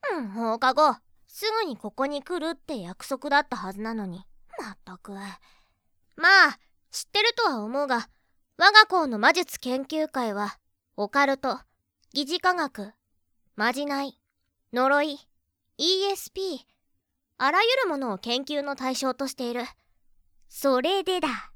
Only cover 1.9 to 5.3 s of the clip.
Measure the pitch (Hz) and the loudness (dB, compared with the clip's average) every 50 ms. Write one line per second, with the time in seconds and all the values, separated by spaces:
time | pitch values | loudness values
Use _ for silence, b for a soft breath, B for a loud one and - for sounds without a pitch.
1.9 | - - 269 277 294 285 277 - 359 349 294 320 339 - _ - 311 233 180 170 | -4 -4 -4 -2 -2 -6 -6 -6 -6 -4 -4 -4 -6 -6 _ -10 -8 -8 -8 -10
2.9 | 190 _ - - 277 247 - 294 277 285 294 285 - 196 180 190 190 196 214 220 | -12 _ -8 -8 -8 -6 -4 2 2 2 2 2 -6 -8 -8 -10 -8 -8 -8 -6
3.9 | 226 220 208 185 175 185 185 - - - - - - - 311 220 196 _ - - | -6 -6 -6 -8 -8 -12 -16 -20 -20 -20 -20 -18 -14 -12 -12 -12 -12 _ -18 -20
4.9 | 185 185 _ - 202 196 196 196 | -20 -20 _ -16 -14 -14 -14 -14